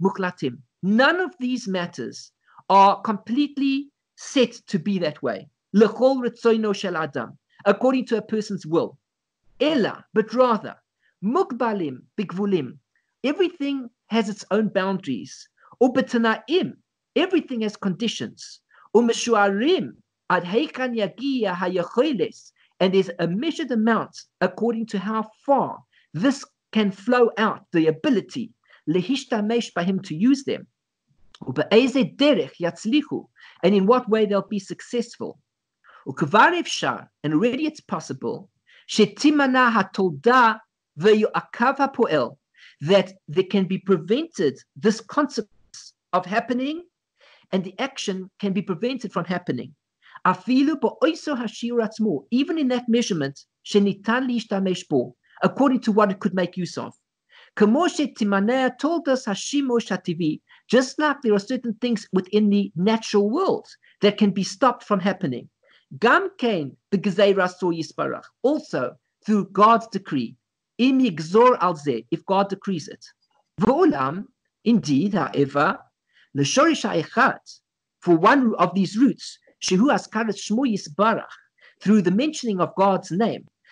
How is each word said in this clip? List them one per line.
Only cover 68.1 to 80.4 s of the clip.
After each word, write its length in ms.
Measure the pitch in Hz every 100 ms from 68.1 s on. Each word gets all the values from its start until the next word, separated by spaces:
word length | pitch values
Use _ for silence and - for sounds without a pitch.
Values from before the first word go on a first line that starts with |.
| 120 - _
also 520 | 254 302 - 156 127 - _ _
through 220 | - 214 185
God's 420 | - 214 233 226
decree. 480 | 196 - 143 113 - _ _ _ -
Im 240 | 254 262
yigzor 560 | 254 156 160 208 247 247
al 140 | 180
zeh, 300 | 160 143 117 -
if 120 | 170 -
God 220 | 190 196
decrees 380 | 190 - 170 -
it. 180 | - - _ _ _ _ -
V'olam, 680 | 226 285 339 147 127 175 - _ _ _
indeed, 500 | 214 233 147 135 196
however, 640 | 190 135 - 139 139 160 262 - _ _ _ _
l'shorish 480 | 135 143 254 320 302
ha'echad, 580 | 202 175 147 - 240 - - - _ _ _ _
for 160 | - 165
one 380 | 202 285 240 -
of 180 | 170
these 220 | 180 180 208
roots, 420 | 262 - - - _ _
shehu 300 | - 185 269
askarat 460 | 202 - 220 226
shmo 280 | 202